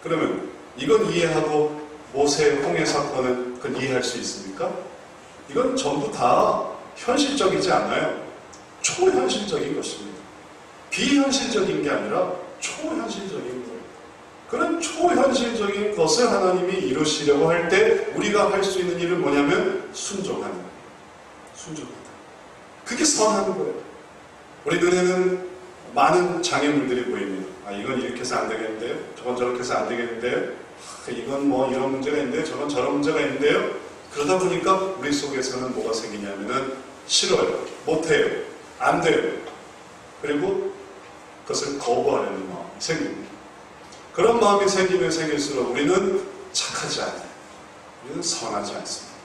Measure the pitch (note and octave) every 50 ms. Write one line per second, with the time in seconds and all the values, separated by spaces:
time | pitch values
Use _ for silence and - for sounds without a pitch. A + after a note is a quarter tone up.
0 | - E3+ E3 D#3 D3 - - - - - - - - - - - - - - -
1 | - - E3+ E3+ E3+ D#3 D#3 D#3 D3+ D3+ D3+ D3+ D3+ D3+ - - - - - -
2 | - - - C#3 D3 C#3+ C#3+ D3+ D3+ C#3+ C#3+ C#3 C#3 - - D#3+ D#3 C#3 - D#3+
3 | - - - C3 B2 B2+ B2 B2 - - - - - C#3+ C3 C3 B2+ C3+ C3 A#2+
4 | - - - - - - - - G2 F#2+ F#2+ - G2+ - - - - - - -
5 | - - - - - - - - - - C#3+ - - - - - - - - D3
6 | - - - - - - - - - - - - - - - - - - - -
7 | - - B3+ C#4+ D4 C4+ - - G3+ F3+ B2+ - - A#2+ A2 - - G2+ - -
8 | - - - - - - - - - - - - - - - - - - - -
9 | F4+ F#4 - - C4 - - G#3 G3+ - - - - - - - - - - -
10 | G2+ G#2 G2 - - - - - - - - - - - - - - - - -
11 | - C4 C#4+ C#4+ C4+ C4+ C4 - - - - G3+ F#3 F3 D#3+ D3+ D3 C#3+ C#3 -
12 | - G#2 - B3+ F#3 - - - - - - - - - - - D#4+ D#4+ D#4+ -
13 | - - - - G3+ F#3+ - - B2 B2 B2+ B2+ - - - - - - - -
14 | - - - - - - - - - - - B3 D#4 E4+ E4 E4+ - - - D#4+
15 | F4 F4 - A#3+ C4+ C4 A#3+ - A#3+ A#3 G#3+ G#3 G3+ G3 G3 G3+ G#3+ G#3 - -
16 | A#3+ A3 - A#3+ B3 G#3+ G3 G3 F#3 F#3 F3+ F3+ F3 F3+ F#3+ F#3+ - C#3 C3 D3+
17 | D#3 D3+ - - D3+ C#3+ C#3+ C#3+ D#3+ E3 E3+ E3+ E3+ F3 F#3 G3 A3 A3 - -
18 | - - - - G3 G#3 G3+ G#3 F#3+ F#3 F#3 G3 F#3+ - - F#3 F3 F3 E3+ E3+
19 | F3 E3+ F3+ E3 C#3+ C#3 C#3+ C#3+ C#3+ D3 F3+ - - - - - - - - -
20 | - - G3+ G3 F#3 - - - - - - F3+ F3+ - - - - - - -
21 | - - - - - - - - - - - - - - D#3 D3 C#3 - - -
22 | - - - - - - - - - - - - - - - - - - A#3 -
23 | D#4 D#4 - - G#3+ G#3+ G#3 G3 G3 F#3+ F3+ - D3+ - - - - - - -
24 | - - - - - - - - - - - - - C#3+ E3+ F3 E3 F3+ F3+ F3+
25 | F3+ F3+ F#3 F#3 F#3 F#3 F3+ - - - - - - - - - - - - -
26 | C#3+ - - F3+ F3+ F3+ E3 E3 - - - C#3 D3 D3 D3 C#3 B2+ - B2 B2
27 | A#2+ - G#2+ G2+ - - - F#2 - - - - - G#2 G2+ G2+ A2 B2+ B2+ A#2+
28 | A2+ - - A#2 B2 - - - - A2+ A2 A2 A2 G#2+ A2 G#2+ A2+ B2 D3+ -
29 | - - - - A#2+ B2 B2 A#2+ B2 B2 B2+ A#2+ A#2+ - B2 - A2+ A2+ A#2+ A#2
30 | A#2+ A#2 A2+ A2 A#2 B2 C#3+ - - - - - - - - - - - - -
31 | - - B2 B2 - C#3 C#3 C#3 C#3+ C#3 C3 B2+ C3 C3 B2 C3 C3+ C#3 C3+ C3+
32 | B2+ C#3+ D3 D3 C#3+ B2 B2 - - - - - - - F#2+ - A#2 - - C#3+
33 | - - A2 A2+ G2+ F2+ - - C#3+ D3 - - - - - - - - - -
34 | - - - C#3+ D3 D3 F#3 F#3 F3+ F3 E3+ E3+ - E3 F#3+ F#3+ F#3+ - - B2
35 | B2 C#3+ C#3+ C#3 - C#3 C3+ C3 B2+ - B2+ C3 B2+ B2+ A#2+ A#2+ A2 A2+ A2 A2+
36 | A2 G#2+ G#2 G#2 G2+ G2 G2 G2 G2+ A2+ B2+ C3+ - - E2+ - - - - -
37 | - - - - - B2 B2 A2+ - - - - - - - - - D3 D#3+ D#3+
38 | - - A3+ - - - - - - - - - - - - - B2 - - F3
39 | E3 - - - - - - - - - - - - - - - - - - -
40 | - - - - - C#3+ D3 D3 F3 G3 G3 - - - - - - - - -
41 | - - - - - - - - - - - - C#3+ C#3 C#3+ - - A#3+ - -
42 | - - - - - - - - F#2+ F2+ F#2 - - - - - - - A#2+ G#2+
43 | F#2+ F#2+ G2 F#2+ - - - - - - - - - - - - - - - -
44 | - - - - F#3 A3+ A#3 A3+ G#3 G3+ G3+ G3+ G3 F#3+ - F#3 F#3 F3+ F3+ F3
45 | E3+ E3 D#3+ D#3+ D#3 D#3 D3 C#3+ C#3+ - C3+ B2+ A#2+ B2 B2 C#3 D3 C#3+ F#3 G3
46 | G3+ G3 - - - - - - - - - - - - - - - D3+ - -
47 | - - - - - - - - - - - - - - - - - - - -
48 | - - - F3 - - - - - - - - G2+ G2+ - - - - - -
49 | - - - -